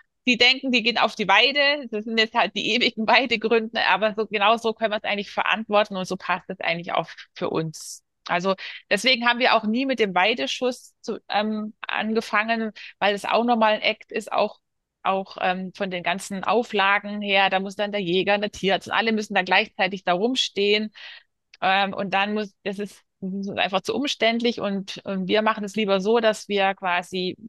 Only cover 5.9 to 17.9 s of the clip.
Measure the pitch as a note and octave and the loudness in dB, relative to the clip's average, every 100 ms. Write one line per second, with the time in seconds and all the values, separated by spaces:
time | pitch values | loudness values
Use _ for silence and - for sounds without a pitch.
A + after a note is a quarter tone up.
5.9 | F#3+ F#3 F#3 - F3+ - F#3+ - E3+ F3+ | -4 -6 -6 -4 -6 -6 -8 -4 -4 -2
6.9 | - E3 - - - - E3 D#3+ - - | -4 -4 -12 -18 -8 -4 -2 -4 -8 -14
7.9 | - _ _ - F3 F#3+ F#3+ - - - | -16 _ _ -4 -2 0 -4 -6 -14 -2
8.9 | G3 A#3+ B3+ A#3+ A#3+ A#3+ A3 G#3+ A#3 C4+ | 0 2 2 2 2 4 4 2 0 0
9.9 | B3 G#3 F3+ G3+ B3 C4+ - B3+ B3 - | 0 0 2 2 0 -4 -2 -4 -4 -14
10.9 | _ - - - G#3 G#3+ G#3+ G#3+ - - | _ -10 -10 -4 -2 -2 -4 -8 -10 -6
11.9 | - G#3+ A3 - G#3 A3+ A3+ A3 - - | -4 -2 -2 0 -2 0 -2 -4 -8 -18
12.9 | - G3 G3+ - G#3+ A#3+ A#3 G#3+ G#3+ - | -2 0 0 0 0 2 4 4 2 -2
13.9 | A3 - - G#3 - G#3 - _ _ _ | -4 -6 -8 -4 0 0 -2 _ _ _
14.9 | _ F#3 F#3+ F#3+ - F#3+ F#3 F#3 - G3 | _ -2 -2 -4 -4 -2 -2 -6 -6 -6
15.9 | F3+ E3+ F#3 - F#3+ - G#3+ A#3+ G3+ G3 | -4 -4 -4 -6 -6 0 0 0 2 4
16.9 | G3+ G3+ G#3 G3+ G3 F#3+ F#3+ G3 G3 G#3 | 2 0 -8 2 4 4 2 -2 -4 -4